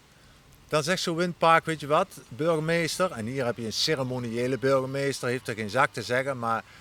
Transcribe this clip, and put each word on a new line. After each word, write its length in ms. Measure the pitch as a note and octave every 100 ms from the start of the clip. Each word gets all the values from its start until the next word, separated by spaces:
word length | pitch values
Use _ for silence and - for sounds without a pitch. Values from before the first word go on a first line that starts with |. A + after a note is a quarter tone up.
| _ - - - - - -
dan 160 | D3+
zegt 180 | D3 F#3
zo'n 140 | - E3
windpark, 500 | F3+ D#3+ E3+ E3 D#3+
weet 140 | D#3+
je 80 | C#3+
wat, 200 | D#3 G3 - -
burgemeester, 840 | A#2 D#3+ D#3 D#3 E3+ D#3+ - F#3
en 140 | B2 G#2+
hier 200 | C3+ A#2+
heb 120 | A#2
je 80 | A2+
een 80 |
ceremoniële 840 | - - D3 B2+ B2+ A#2+ A#2 B2 C3
burgemeester, 720 | C3+ C3+ C3 C3+ C#3 B2+ B2+
heeft 180 | B2+ -
er 80 | G#2+
geen 140 | G#2+
zak 200 | A#2 C#3+
te 80 | -
zeggen, 380 | G2+ B2 C3+ C3
maar, 240 | A#2 A2+ - -